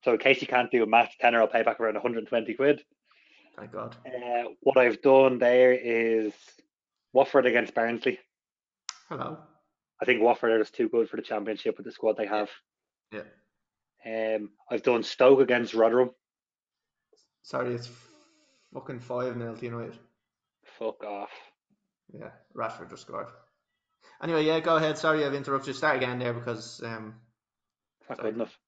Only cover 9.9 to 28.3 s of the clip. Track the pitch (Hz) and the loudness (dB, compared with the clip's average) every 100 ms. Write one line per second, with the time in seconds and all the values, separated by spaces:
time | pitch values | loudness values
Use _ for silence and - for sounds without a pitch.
9.9 | _ 117 120 117 120 117 113 107 - 113 | _ 0 2 2 2 2 0 0 -2 -2
10.9 | 120 113 107 - 107 101 104 117 - 101 | 0 -2 -6 -8 -8 -6 -6 -6 -6 -12
11.9 | - 110 107 104 107 104 - _ _ _ | -4 -2 -2 -2 -2 -4 -10 _ _ _
12.9 | _ _ 107 - _ _ _ _ _ _ | _ _ -16 -16 _ _ _ _ _ _
13.9 | _ 117 110 110 110 104 _ - 117 - | _ -10 -6 -4 -4 -6 _ -8 -4 0
14.9 | 117 110 - 131 135 127 123 117 113 113 | 0 -2 4 6 8 6 2 0 4 4
15.9 | 120 127 - _ _ _ _ _ _ _ | 4 0 -2 _ _ _ _ _ _ _
16.9 | _ _ _ _ _ - 120 123 120 120 | _ _ _ _ _ -10 -6 -6 -6 -10
17.9 | - _ _ _ _ _ _ _ - - | -20 _ _ _ _ _ _ _ -18 -14
18.9 | 127 120 123 127 120 117 110 120 117 113 | -16 -8 -6 -4 -6 -10 -10 -10 -10 -12
19.9 | - _ _ _ _ _ _ _ - 113 | -14 _ _ _ _ _ _ _ -10 -10
20.9 | - 104 101 101 - - _ _ _ _ | -8 -12 -12 -12 -16 -20 _ _ _ _
21.9 | _ _ - - - _ - 113 - - | _ _ -20 -20 -20 _ -8 -8 -8 -18
22.9 | - - - - - _ _ _ _ _ | -20 -16 -14 -14 -18 _ _ _ _ _
23.9 | _ _ _ 156 160 156 160 160 160 156 | _ _ _ -4 -2 0 0 2 0 0
24.9 | 147 160 156 143 139 139 139 135 131 151 | -2 0 0 0 -4 -4 -4 -4 -4 -2
25.9 | 135 127 123 123 117 123 110 - - 117 | -2 -2 -4 -6 -6 -8 -10 -12 -14 -12
26.9 | 113 110 110 _ _ _ _ _ _ _ | -12 -14 -20 _ _ _ _ _ _ _
27.9 | _ _ 135 113 | _ _ -8 -8